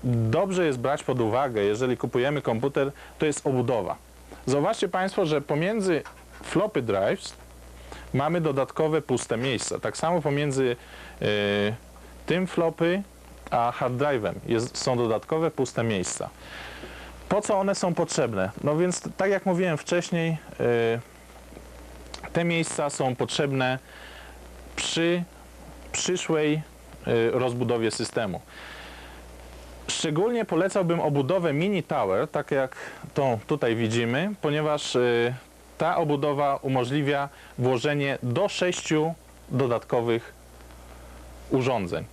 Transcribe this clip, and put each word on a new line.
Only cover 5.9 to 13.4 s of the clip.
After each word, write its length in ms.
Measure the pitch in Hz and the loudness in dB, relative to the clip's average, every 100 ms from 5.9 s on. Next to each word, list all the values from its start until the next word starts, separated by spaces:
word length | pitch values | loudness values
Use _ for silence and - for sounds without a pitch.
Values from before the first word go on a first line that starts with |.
| 151 - - - - | 0 -2 -16 -20 -16
floppy 380 | - 160 208 - | -2 2 2 0
drives 520 | 117 98 101 196 - - - - - - - - - | 0 2 2 0 -6 -16 -20 -20 -20 -20 -16 -16 -4
mamy 280 | 131 147 175 | 0 2 2
dodatkowe 600 | 160 139 131 - 156 156 | 2 2 0 2 2 2
puste 360 | 147 123 - 113 | 2 -2 0 -2
miejsca. 420 | 131 110 - - | 0 -2 -2 -4
Tak 180 | 113 - | -4 -2
samo 240 | 160 175 | 0 2
pomiędzy, 540 | 147 143 147 135 131 123 - - - - | 2 0 0 2 2 0 -6 -18 -18 -4
e, 40 | 110 104 104 101 104 117 - - - - - | 0 2 2 2 2 -2 -12 -20 -20 -16 -2
tym 220 | 165 185 | 0 0
flopy 540 | - 165 160 170 185 196 - - - | 0 0 2 2 2 -2 -14 -20 -18